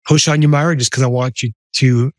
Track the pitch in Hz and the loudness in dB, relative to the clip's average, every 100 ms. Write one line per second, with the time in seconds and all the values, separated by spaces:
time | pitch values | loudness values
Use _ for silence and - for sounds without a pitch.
0 | - 151 - 151 151 143 160 156 120 - | 0 0 2 0 2 2 0 -2 -2 -2
1 | 131 123 127 - 123 - _ - 131 120 | 0 0 -4 -4 -8 -8 _ -2 2 2
2 | 127 | 0